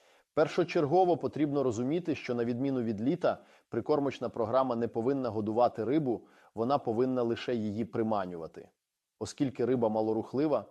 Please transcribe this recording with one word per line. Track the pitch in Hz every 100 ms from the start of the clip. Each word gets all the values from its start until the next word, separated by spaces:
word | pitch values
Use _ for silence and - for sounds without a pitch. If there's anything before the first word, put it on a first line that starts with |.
| _ _ _
Першочергово | - 156 - 165 185 143 175 185 165
потрібно | 131 - 151 143
розуміти, | 131 107 123 165 175 143
що | - 120
на | 120
відміну | 120 139 131
від | 117 101
літа, | 120 175 143 98 - - _
прикормочна | 117 110 151 139 - 120
програма | - 107 127 131 117
не | 117
повинна | 117 113 139 127
годувати | 104 107 110 120 -
рибу, | 110 151 135 104 - - - -
вона | 117 139
повинна | 135 110 131 127
лише | 117 113 - 120
її | 107 104 117
приманювати. | 117 110 107 92 87 80 - - _ _ _ _ _
Оскільки | 104 - 139 - 120
риба | 131 113
малорухлива, | 110 110 110 110 123 151 127 98